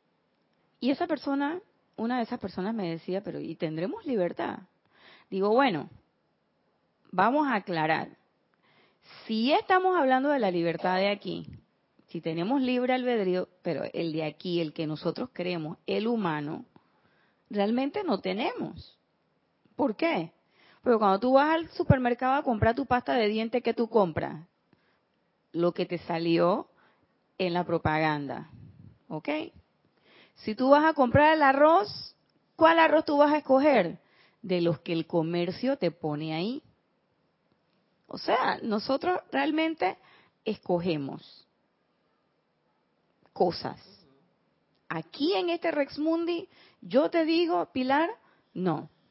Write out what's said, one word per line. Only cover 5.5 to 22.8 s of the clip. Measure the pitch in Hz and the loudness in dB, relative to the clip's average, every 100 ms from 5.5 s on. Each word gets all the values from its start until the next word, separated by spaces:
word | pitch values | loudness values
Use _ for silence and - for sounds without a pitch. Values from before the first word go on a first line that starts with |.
"Bueno, | 226 277 165 - - _ _ _ _ _ _ _ _ _ _ - | 4 2 0 -6 -14 _ _ _ _ _ _ _ _ _ _ -10
vamos | 180 208 285 294 | 0 2 2 2
a | 220 | 0
aclarar. | 190 170 156 156 - - _ _ _ _ _ _ _ _ _ - - | -2 -2 0 0 -4 -14 _ _ _ _ _ _ _ _ _ -18 -6
Si | 220 233 | -2 2
estamos | 339 - 370 370 359 | 2 4 2 4 2
hablando | 269 262 277 | 4 2 2
de | 285 | 0
la | 202 | 0
libertad | 175 170 160 185 185 | 0 0 0 -2 0
de | 196 | 0
aquí, | 202 196 165 165 - _ _ _ _ _ | -2 -6 -10 -12 -18 _ _ _ _ _
si | 170 | -10
tenemos | 165 160 185 277 | -6 -4 -2 0
libre | 254 247 247 | 0 0 0
albedrío, | 254 247 233 185 180 - _ | 0 0 0 0 -2 -4 _
pero | 180 151 - | -6 -6 -6
el | - 170 | -6 -6
de | 156 | -4
aquí, | 156 - 185 170 | -6 -8 -4 -2
el | 160 | -4
que | 147 156 | -4 -6
nosotros | 151 170 - 254 | -4 -6 -6 -8
creemos, | - 180 175 156 180 - | -8 -6 -6 -8 -10 -6
el | 196 220 | -4 -2
humano, | 233 185 151 147 - - - _ _ _ _ _ _ - | -2 -2 -4 -6 -10 -14 -20 _ _ _ _ _ _ -10
realmente | 208 202 240 277 415 | -2 0 0 -2 -4
no | 381 190 | -4 -4
tenemos". | 185 190 294 494 220 - - _ _ _ _ _ _ _ _ - | -2 -4 -4 -6 -10 -10 -18 _ _ _ _ _ _ _ _ -2
¿Por | 269 208 | -2 0
qué? | 330 277 160 _ _ _ _ _ | -2 -2 -4 _ _ _ _ _
Porque | - 226 | 2 4
cuando | 208 196 | 4 4
tú | 254 | 4
vas | 269 294 | 4 4
al | 320 320 | 2 -2
supermercado | - 349 269 247 240 254 | -4 4 4 4 0 0
a | 277 | 0
comprar | 302 220 226 | 0 0 2
tu | 240 | 0